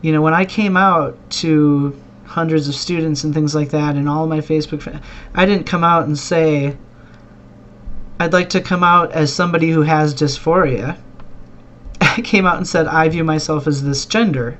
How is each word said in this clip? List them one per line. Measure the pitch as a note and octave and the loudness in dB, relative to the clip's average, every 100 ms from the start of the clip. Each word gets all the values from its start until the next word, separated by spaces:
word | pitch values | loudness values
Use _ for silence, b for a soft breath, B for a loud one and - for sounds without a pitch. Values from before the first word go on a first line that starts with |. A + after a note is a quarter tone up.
You | D#3+ | 2
know, | D#3 | 2
when | D#3 | 2
I | E3 F#3+ | 2 0
came | - G#3 F#3 | 0 0 2
out | F#3+ E3+ C#3+ - - - | 4 2 0 -6 -10 -4
to | E3 D#3 D3 C#3+ C#3+ C#3 - - - | 2 4 4 2 0 -6 -18 -20 -10
hundreds | - E3 D#3+ C#3+ | -4 0 0 0
of | C3+ | -6
students | - F3 D#3+ C#3+ D#3 | -4 -2 -2 -2 -2
and | |
things | D3+ D3+ | 0 0
like | D3+ D3 | 0 -2
that, | D3+ D3 C#3+ | -2 -2 0
and | C#3+ | -2
all | D3 D#3+ | -2 -2
my | D#3 | -4
Facebook | D3+ D#3 D3+ D3 | -2 -2 -2 -8
fa-, | - - B B B - | -10 -14 B B B 0
I | F#3 | 2
didn't | G3+ - | 2 0
come | F3+ | 0
out | E3+ E3+ C#3+ | 2 2 2
and | D3 | -4
say, | - E3+ D#3+ D3 C#3 C#3 - B B B B B - - - - - - - - | 0 2 2 2 -2 -6 -16 B B B B B -20 -20 -20 -18 -10 -8 -8 -4
"I'd | E3+ | 0
like | F3+ F3+ | 0 2
to | F#3 | -2
come | - F3+ | -2 2
out | F3 F3 E3 | 6 4 4
as | - D3+ | 0 -2
somebody | - F3 E3+ E3 | 0 0 2 2
who | D#3+ | 4
has | D3+ D#3 D3+ C#3 | 4 4 2 0
dysphoria." | D3 C3+ - E3+ E3 A#2+ B2 - - - - - - | -2 -2 0 2 2 0 -4 -10 -14 -18 -16 -16 -16
<laughs> | - - - - - | -20 -20 -20 -16 -2
I | E3 - | 0 0
came | A#3 G#3 F#3 | 0 2 2
out | F3 | 0
and | F#3 | -2
said, | F3 D#3+ | 0 0
"I | D#3+ D#3+ | 2 2
view | E3 D#3+ | 2 0
myself | D#3 D3+ D3+ C#3+ | -2 -2 -2 0
as | C#3+ | -2
this | C#3 C3+ - | -2 -4 -2
gender." | A3 A3+ C3+ A#2+ C3 | 0 0 0 -4 -10